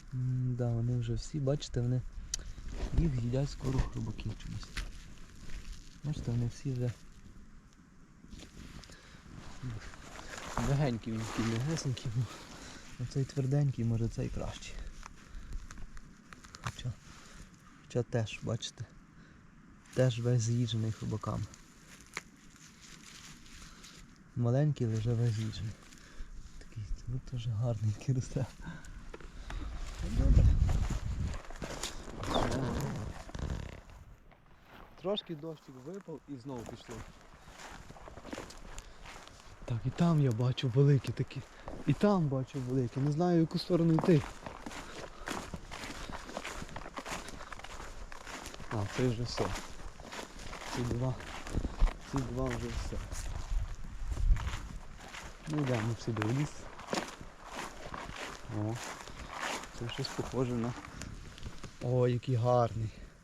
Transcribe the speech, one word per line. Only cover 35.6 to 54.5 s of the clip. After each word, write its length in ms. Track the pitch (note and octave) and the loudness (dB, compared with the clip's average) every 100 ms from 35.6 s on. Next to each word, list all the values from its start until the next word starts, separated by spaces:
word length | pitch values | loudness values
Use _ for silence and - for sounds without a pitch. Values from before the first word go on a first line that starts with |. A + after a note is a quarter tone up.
| - B2+ C3 | -14 -14 -12
випав 340 | G3 - D3 - | -10 -10 -12 -10
і 80 | C3+ | -10
знову 260 | B2+ B2+ | -8 -8
пішло. 340 | G2+ A#2 - A2+ - - - - - - - - - - - - - - - - - - - - - - - - - - | -8 -10 -10 -10 -10 -14 -20 -18 -18 -16 -14 -14 -14 -14 -14 -14 -10 -8 -8 -12 -12 -12 -14 -16 -14 -14 -16 -18 -18 -14
Так, 140 | - A#2 | -4 -2
і 60 | C3 | -2
там 300 | - E3+ D#3 | 4 6 8
я 120 | C3+ | 6
бачу 360 | A2+ B2+ B2+ C3 | 4 2 2 4
великі 440 | B2+ C#3+ C#3 - | 8 8 8 6
такі. 280 | - - C3+ - - - - - | 0 -2 -4 -10 -12 -10 -2 2
І 60 | |
там 360 | C#3+ G#3 G3 D3+ | 6 6 6 4
бачу 300 | C3+ C3 C#3 | 2 0 -2
великі. 400 | B2 C3 A#2+ C3+ | 2 2 2 2
Не 120 | C#3+ | 2
знаю, 260 | D3 F3+ E3+ | 4 6 6
в 20 | |
яку 180 | D#3+ E3 | 6 2
сторону 360 | - F3 E3+ | 2 6 8
йти. 280 | D#3+ - D#3 - - - - - - - - - - - - - - - - - - - - - - - - - - - - - - - - - - - - - - - - - - - - - | 6 8 8 6 -6 -12 -12 -10 -10 -10 -10 -12 -10 -6 -6 -6 -10 -10 -10 -8 -8 -8 -8 -8 -8 -8 -8 -8 -8 -8 -10 -6 -8 -8 -10 -10 -10 -10 -10 -10 -8 -8 -10 -10 -10 -10 -8 -4
А, 140 | A2 G2+ - | -2 0 2
це 120 | B2+ | 2
вже 140 | A#2 | 2
все. 220 | A#2+ - G2+ - - - - - - - - - - - - - | -2 0 0 0 -6 -8 -10 -10 -12 -10 -10 -10 -10 -8 -6 -2
Ці 60 | |
два. 320 | A#2+ A#2 C3 B2 - - - - - - - - - | 0 2 2 0 -6 -8 -2 -2 -2 6 6 6 -2
Ці 60 | C#3 | 0
два 260 | A#2+ A#2+ | 0 0
вже 240 | C3 A#2+ A#2 | 0 0 -2
все. 280 | A2+ - - - - - - - - - - - - - - - - - | -2 -2 -4 -4 -4 -4 -4 0 0 0 -4 -6 -4 -2 4 8 8 6